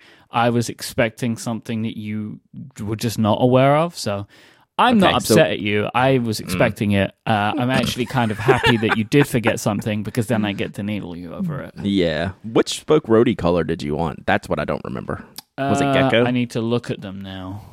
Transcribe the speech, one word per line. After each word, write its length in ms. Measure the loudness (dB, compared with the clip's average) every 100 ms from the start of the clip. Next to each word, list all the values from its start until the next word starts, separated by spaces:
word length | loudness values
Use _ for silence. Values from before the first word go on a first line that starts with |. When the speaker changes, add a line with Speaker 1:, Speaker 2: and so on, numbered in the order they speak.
| -20 -20 _
Speaker 1:
I 180 | 0 2
was 200 | 2 -2
expecting 680 | -6 -6 -2 -2 -2 -4 -4
something 460 | -6 -8 -6 -6
that 140 | -6 -6
you 420 | -8 -8 -8 -12 _ -18 -16 -10
were 140 | -8 -4
just 200 | -4 0
not 200 | 2 4
aware 360 | 4 6 6 4
of. 200 | 0 -4
So 300 | -6 -6 -8 _ -20 _ _ 0
I'm 220 | 4 6
not 160 | 4 2
Speaker 2:
Okay, 40 | 4
so 80 | 4
Speaker 1:
upset 160 | 4
at 80 | 0
you. 300 | -2 0 0 2
I 220 | 2 2
was 200 | 0 -4
Speaker 2:
Mm. 40 |
Speaker 1:
expecting 480 | -4 0 0 2 2
it. 200 | 2 2 -2 -2
Uh, 280 | 0 0 0
I'm 120 | 0
actually 360 | 0 0 -2 -2
kind 260 | 0 0
of 60 | 0
happy 400 | 2 2 4 2
that 200 | 2 0
you 60 | 2
did 220 | 2 4
forget 320 | 2 0 0
something 440 | 0 -2 -2 -4
because 240 | -4 -4 -2
then 160 | -2 -2
I 60 |
get 200 | -4 -6 -6
to 80 |
needle 320 | -6 -6 -8 -12
you 180 | -12
over 280 | -8 -6 -6
it. 120 | -10 -6
Speaker 2:
Yeah. 520 | -2 2 2 0 -4 -6
Which 380 | -2 0 0 -2
Spoke 240 | 0 2 4
Roadie 320 | 4 4 2
color 260 | 0 0
did 180 | 0 -4
you 140 | -4 -4
want? 300 | -4 -4 -2
That's 240 | -2 -2
what 100 | -4
I 60 | -2
don't 180 | -4
remember. 400 | -6 -10 -8 -10 -12 -20 -16 -6
Was 240 | -2 0
it 60 | 2
Speaker 1:
Uh, 60 |
Speaker 2:
Gecko? 320 | 2 4 4 2
Speaker 1:
I 60 |
need 200 | 0 -2
to 100 | -2
look 300 | -2 -2 -2
at 100 | -8
them 200 | -10 -12
now, 400 | -12 -12 -12 -12 -16